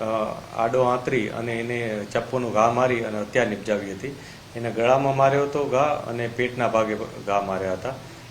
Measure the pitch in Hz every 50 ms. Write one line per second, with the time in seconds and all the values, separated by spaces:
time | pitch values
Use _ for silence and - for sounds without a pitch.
0 | 117 110 110 110 107 113 - - - - - 107 113 117 127 127 127 123 123 127
1 | 127 131 131 123 104 104 - 113 117 117 117 113 117 117 120 120 117 113 107 104
2 | 101 101 - 117 117 - - 127 123 117 98 104 110 117 117 120 127 131 127 117
3 | 113 110 107 107 104 101 - 131 117 107 104 98 95 110 104 101 101 98 95 95
4 | - 139 139 - - - - - - - - 117 117 117 104 110 117 120 131 139
5 | 139 139 135 135 135 135 139 143 143 143 - 147 143 127 120 127 143 151 147 -
6 | - - 117 120 120 113 117 - 123 120 120 120 120 110 110 110 110 107 107 107
7 | 107 - - - - 101 101 101 101 98 95 92 95 95 92 90 - 123 - -
8 | - - - - - -